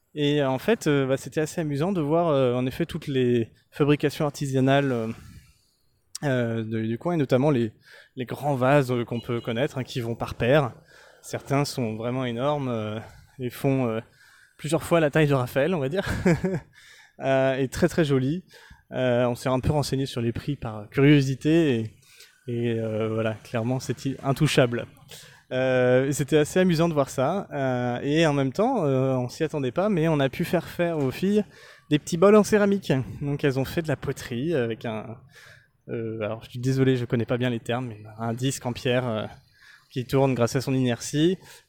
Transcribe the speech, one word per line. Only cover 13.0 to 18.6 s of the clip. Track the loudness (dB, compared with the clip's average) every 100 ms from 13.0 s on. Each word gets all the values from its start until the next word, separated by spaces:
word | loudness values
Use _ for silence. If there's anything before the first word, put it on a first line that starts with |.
| -10 -20 -20 -10
et | -10
font, | -4 -2 0 0
euh, | -4 -8 _ -20 -20 _ _
plusieurs | -4 -4
fois | 2 2
la | 2
taille | 4 4
de |
Raphaël, | 2 0 0 0
on | 0
va | -2
dire, | -4 -4 0 2 2 0 -4 -8
<laughs> | -20 -20 -20 -20 _
euh, | 0 2 2 0
et | -2
très, | 0 0
très | 2 2
jolis. | 2 2 -2 -8 -20